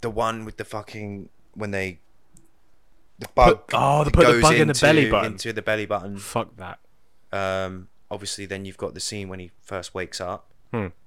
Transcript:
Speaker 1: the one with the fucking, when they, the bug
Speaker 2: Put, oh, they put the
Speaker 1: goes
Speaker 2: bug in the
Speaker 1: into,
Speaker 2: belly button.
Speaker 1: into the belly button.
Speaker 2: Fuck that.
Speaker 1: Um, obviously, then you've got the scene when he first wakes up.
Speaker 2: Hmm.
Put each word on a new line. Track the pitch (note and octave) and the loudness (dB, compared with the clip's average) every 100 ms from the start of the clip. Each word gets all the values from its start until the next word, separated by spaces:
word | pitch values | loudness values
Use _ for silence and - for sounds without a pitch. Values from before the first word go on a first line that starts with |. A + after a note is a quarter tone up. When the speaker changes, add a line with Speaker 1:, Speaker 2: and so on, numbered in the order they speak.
Speaker 1:
the | A#2 | -8
one | G#2+ A2+ A2+ A2 | -2 -2 -2 -10
with | G#2+ | -12
the | G#2+ | -10
fucking, | A2 G#2 A2 G#2 G2+ - - - | -10 -12 -12 -10 -10 -14 -20 -20
when | - G#2 | -10 -6
they, | G2 F#2+ F2 - - - - - - - - - - - - | -4 -4 -8 -20 -20 -20 -20 -20 -20 -20 -20 -20 -20 -20 -18
the | - - | -4 6
bug | B2+ D3 - | 6 6 0
Speaker 2:
Put, | A#2 | 0
oh, | C3+ D3 D3 | 2 2 4
they | |
put | - B2 | 6 6
the | |
Speaker 1:
goes | A#2+ | 8
Speaker 2:
bug | D#3 | 6
in | - D3 | 6 4
the | |
Speaker 1:
into, | C#3 D3 | 4 6
Speaker 2:
belly | D#3 A#2+ | 6 4
button. | G#2+ G2 | 2 0
Speaker 1:
into | F#2+ A#2 | -6 -8
the | G#2+ | -4
belly | G#2+ G#2+ G2+ | -2 0 0
button. | G2+ F#2+ G2 | -4 -4 -12
Speaker 2:
Fuck | - A#2 G2+ G2+ | -6 -6 -6 -10
that. | F2+ - - - - - - | -16 -16 -20 -20 -20 -20 -10
Speaker 1:
Um, | G2 F#2+ F#2+ F#2+ F#2 F2+ - - | -4 -2 -2 -4 -8 -16 -20 -14
obviously, | G#2 G2 - G2 | -12 -10 -10 -8
then | F#2+ G2 | -10 -10
you've | - | -10
got | G2 F#2 | -10 -8
the | |
scene | - G#2+ G2 | -10 -8 -10
when | F#2+ | -12
he | F2+ - | -14 -18
first | - F#2+ - | -12 -10 -8
wakes | F#2 F2+ - | -8 -8 -8
up. | F2+ G2 - - - | -8 -10 -12 -20 -8
Speaker 2:
Hmm. | A#2+ F#2+ - | -6 -6 -10